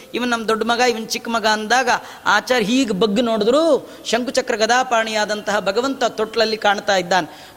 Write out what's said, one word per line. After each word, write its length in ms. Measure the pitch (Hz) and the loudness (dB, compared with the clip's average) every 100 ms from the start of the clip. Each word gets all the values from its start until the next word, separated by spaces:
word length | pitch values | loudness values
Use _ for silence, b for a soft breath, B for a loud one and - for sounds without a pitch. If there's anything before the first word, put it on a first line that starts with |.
| B | B
"ಇವನ್ 140 | 214 247 | -6 -2
ನಮ್ 200 | 233 220 | -2 -2
ದೊಡ್ಡ 140 | 240 | -2
ಮಗ, 180 | 220 233 | 0 2
ಇವನ್ 280 | 247 220 220 | 2 0 -4
ಚಿಕ್ಕ 200 | 233 233 | -6 -4
ಮಗ" 180 | 226 214 | -2 0
ಅಂದಾಗ 420 | 214 214 240 247 208 B B - | 0 0 0 2 0 B B 0
ಆಚಾರ್ಯ 400 | 208 - 247 196 | 2 2 0 2
ಹೀಗೆ 260 | 254 262 | 2 2
ಬಗ್ಗಿ 300 | 190 220 202 | 2 2 2
ನೋಡಿದ್ರು, 680 | 240 226 208 277 330 269 - B - | 0 0 2 4 4 2 -2 B -4
ಶಂಕುಚಕ್ರ 500 | 226 247 254 247 226 | -2 0 -2 0 0
ಗದಾಪಾಣಿಯಾದಂತಹ 1040 | 214 247 254 233 220 214 208 208 202 208 | 2 2 2 0 0 -2 -2 -4 -2 -2
ಭಗವಂತ 440 | 190 196 269 269 | 0 -2 -2 0
ತೊಟ್ಲಲ್ಲಿ 520 | 233 - 214 226 220 220 | -2 -2 -4 0 0 2
ಕಾಣ್ತಾ 400 | 208 202 202 196 | 0 0 2 0
ಇದ್ದಾನೆ. 560 | 175 185 165 - - | 2 0 0 -8 -16